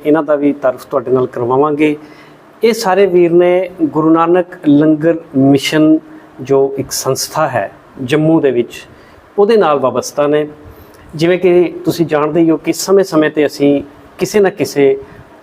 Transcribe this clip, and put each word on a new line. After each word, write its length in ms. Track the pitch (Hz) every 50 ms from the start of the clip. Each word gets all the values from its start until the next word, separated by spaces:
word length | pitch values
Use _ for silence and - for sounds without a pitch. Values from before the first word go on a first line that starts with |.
| -
ਇਹਨਾਂ 160 | 151 151 160 151
ਦਾ 120 | 143 151
ਵੀ 180 | 143 143 143 139
ਤਾਰਫ 340 | 143 - 131 127 123 -
ਤੁਹਾਡੇ 240 | - - 139 120 127
ਨਾਲ 160 | 123 135 147
ਕਰਵਾਵਾਂਗੇ। 680 | - - - 123 117 127 135 147 151 147 143 151 151 147 147 - - - - - - - - - - - - -
ਇਹ 80 | 226 226
ਸਾਰੇ 340 | 220 - 190 185 190 202
ਵੀਰ 260 | 185 175 180 175 170 165
ਨੇ 380 | 175 175 175 180 180 190 180 - - 160
ਗੁਰੂ 280 | 147 123 151 156 160
ਨਾਨਕ 360 | 165 165 165 165 175 185 175 - - - - 151
ਲੰਗਰ 480 | 143 143 151 156 156 151 151 165 170 165 - - -
ਮਿਸ਼ਨ, 640 | 135 135 139 143 139 - - - 156 156 156 156 160 - - - - - - - -
ਜੋ 340 | 131 123 139 135 135 139 135 139
ਇੱਕ 140 | 127 - -
ਸੰਸਥਾ 560 | - - 135 135 131 - - - 151 156 143
ਹੈ 220 | 127 113 98 - - - - - - - 131
ਜੰਮੂ 360 | 120 156 156 156 160 160 156
ਦੇ 100 | 143 135
ਵਿੱਚ, 360 | 123 120 120 - - - - - - - - - - - - - - -
ਉਹਦੇ 180 | 202 202 233
ਨਾਲ 220 | 214 185 156 147 143
ਵਾਬਸਤਾ 480 | 127 127 117 123 120 - - - 147
ਨੇ। 220 | 147 147 151 151 147 - - - - - - - - - - - - -
ਜਿਵੇਂ 240 | 151 160 170 180 175
ਕਿ 360 | 180 180 175 180 180 165 - - -
ਤੁਸੀਂ 220 | 156 143 - 170
ਜਾਣਦੇ 340 | 139 151 147 147 151 151 170
ਹੀ 100 | 165 160
ਹੋ 60 | 160
ਕਿ 160 | 151 - 165 165
ਸਮੇਂ-ਸਮੇਂ 580 | - - - 190 196 185 190 - 156 156 151
'ਤੇ 160 | 151 160 147
ਅਸੀਂ 360 | 139 - - 143 143 143 143 139 - - - - - - -
ਕਿਸੇ 220 | 180 - - 214
ਨਾ 100 | 202 185
ਕਿਸੇ 500 | - - 143 - - 143 139 135 135 135 - - - - - - - -